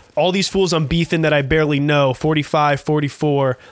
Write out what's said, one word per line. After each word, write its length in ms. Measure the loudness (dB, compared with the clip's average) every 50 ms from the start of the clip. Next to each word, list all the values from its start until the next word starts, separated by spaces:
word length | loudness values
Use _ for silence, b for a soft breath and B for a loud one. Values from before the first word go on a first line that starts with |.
| -20 -8 _
all 160 | -2 -2 0 0
these 160 | -2 -2 -2
fools 240 | 0 0 0 0 0
I'm 120 | -2 -2
beefing 360 | 0 -2 -2 0 0 0 0 0
that 100 | 2 2
I 80 | 0 0
barely 380 | 0 0 0 2 2 0 0
know, 320 | 0 2 2 2 2 2 0
forty-five, 680 | -2 -2 0 0 0 -2 0 0 0 2 2 0 0
forty-four, 800 | -2 -2 -2 0 -2 -2 -4 -2 -2 0 0 2 0 0 -2 B B B